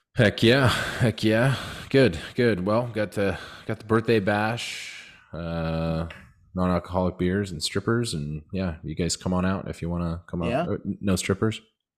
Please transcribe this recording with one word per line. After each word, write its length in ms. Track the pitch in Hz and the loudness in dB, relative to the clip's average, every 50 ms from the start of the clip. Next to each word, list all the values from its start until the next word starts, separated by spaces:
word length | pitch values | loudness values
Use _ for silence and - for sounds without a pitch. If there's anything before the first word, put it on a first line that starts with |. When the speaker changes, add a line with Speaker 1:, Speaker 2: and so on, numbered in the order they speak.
| _ _ - | _ _ 2
Speaker 1:
Heck 280 | - 117 101 - - - | 4 4 4 6 6 6
yeah, 240 | 113 123 139 135 | 6 6 6 6
heck 560 | 113 - - - - - - - 113 101 - - | 4 2 2 -2 -4 -2 0 0 0 0 2 2
yeah. 320 | 110 107 110 123 139 127 - - - - - - - | 2 4 4 4 2 2 0 -4 -10 -12 -14 -8 2
Good, 300 | - 135 131 107 82 73 - - - | 4 6 6 6 4 0 -8 -8 -2
good. 300 | - 123 117 104 87 92 | 2 2 2 2 2 0
Well, 220 | 101 107 117 123 | 2 2 2 0
got 260 | 120 110 110 107 95 - | -2 -2 -4 -4 -4 -2
the, 240 | 107 101 98 82 - - - - - - | 0 0 0 0 -4 -8 -16 -18 -14 -8
got 140 | - 110 - | -8 -8 -8
the 60 | - | -2
birthday 340 | 107 110 113 113 - 117 110 | 2 2 2 4 4 2 2
bash, 920 | 92 104 104 104 107 110 120 117 - - - - - - - - - - - - _ - | 4 2 0 0 0 -2 -2 -4 -6 -8 -10 -10 -12 -14 -14 -16 -18 -20 -20 -20 _ -14
uh, 760 | - 80 85 82 85 82 82 80 82 80 82 82 80 80 82 82 - - - - - _ _ _ - | -12 -8 -6 -6 -4 -2 -2 -2 0 0 0 0 0 -2 -4 -6 -8 -14 -20 -20 -20 _ _ _ -2
non-alcoholic 640 | 90 92 90 90 87 - - 90 92 92 90 87 - | 0 2 2 2 0 -2 -2 0 0 0 0 0 0
beers 320 | 90 90 92 101 104 95 | 0 0 2 0 -2 -4
and 100 | 87 73 | -6 -6
strippers, 540 | - - - 98 - 113 117 120 120 110 - | -6 -4 -4 -2 0 0 0 0 0 -2 -4
and 260 | 78 73 73 76 76 - - | -6 -6 -6 -8 -10 -10 -8
yeah, 260 | - 92 95 90 80 - - | -4 -4 -2 -2 -4 -6 -8
you 120 | 73 78 | -8 -4
guys 200 | - 90 82 - | -2 -2 -2 -2
come 160 | - - 92 | -2 -2 -2
on 140 | 90 90 92 | 0 0 0
out 220 | 92 95 95 - - | 0 0 -2 -4 -8
if 100 | - - | -8 -6
you 120 | 85 85 | -6 -4
wanna 320 | 87 85 85 82 82 87 - | -4 -2 -2 -4 -4 -6 -8
come 160 | - - 87 | -8 -6 -4
out. 80 | 82 85 | -2 -2
Speaker 2:
Yeah. 120 | - 143 170 | -2 -2 -2
Speaker 1:
Uh, 140 | 87 104 - - | -2 -4 -6 -4
n-, 100 | 101 95 - | -6 -8 -4
no 140 | - 101 92 | 0 0 0
strippers? 460 | 90 - - 98 - 110 110 110 - - _ _ _ _ _ _ | 0 2 0 0 2 2 0 -2 -2 -10 _ _ _ _ _ _